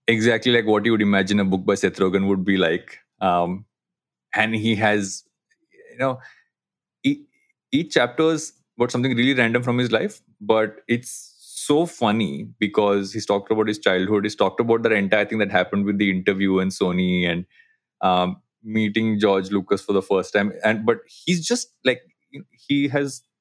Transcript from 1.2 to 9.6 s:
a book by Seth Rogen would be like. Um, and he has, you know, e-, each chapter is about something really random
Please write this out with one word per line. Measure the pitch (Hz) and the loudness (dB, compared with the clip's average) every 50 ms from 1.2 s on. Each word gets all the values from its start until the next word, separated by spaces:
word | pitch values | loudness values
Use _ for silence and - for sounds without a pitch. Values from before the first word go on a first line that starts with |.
| 95 95 104 104 | 2 2 2 2
a | 98 | 2
book | 95 92 90 95 | 2 0 0 0
by | 104 98 | 0 0
Seth | 98 - 92 - | 2 0 -2 0
Rogen | - 98 95 92 95 98 98 | 2 0 2 2 0 0 2
would | 98 95 92 | 0 0 0
be | 98 98 | 0 2
like. | 92 87 80 85 - - - - - _ _ _ - | 2 2 2 0 -2 -6 -12 -20 -20 _ _ _ -2
Um, | 95 92 87 87 87 87 92 98 104 _ _ _ _ _ _ _ _ _ _ _ _ - - | 0 0 2 2 0 -2 -4 -10 -12 _ _ _ _ _ _ _ _ _ _ _ _ -6 -2
and | 110 110 113 113 | 0 0 0 0
he | 110 107 113 110 | -2 0 0 0
has, | 101 107 104 107 104 98 95 - - _ _ _ _ _ _ _ _ _ _ _ - - - | 2 2 2 2 0 -2 -4 -8 -14 _ _ _ _ _ _ _ _ _ _ _ -20 -20 -20
you | - 120 | -8 -4
know, | 131 135 127 123 - - - _ _ _ _ _ _ _ _ _ _ _ _ _ - | -4 -4 -4 -6 -12 -20 -20 _ _ _ _ _ _ _ _ _ _ _ _ _ -2
e-, | 139 143 - - _ _ _ _ _ _ _ _ - | -2 -2 -2 -8 _ _ _ _ _ _ _ _ -4
each | 127 151 170 156 - | -2 -2 -2 0 0
chapter | 143 120 123 - - 160 160 | 0 0 0 0 0 0 2
is | 160 151 - - _ _ _ _ _ | 0 0 -4 -10 _ _ _ _ _
about | 117 120 120 | -4 -4 -2
something | - 123 127 135 123 | 0 -2 -2 0 0
really | 117 123 135 135 | 2 2 2 2
random | 127 117 113 117 123 | 2 2 2 0 0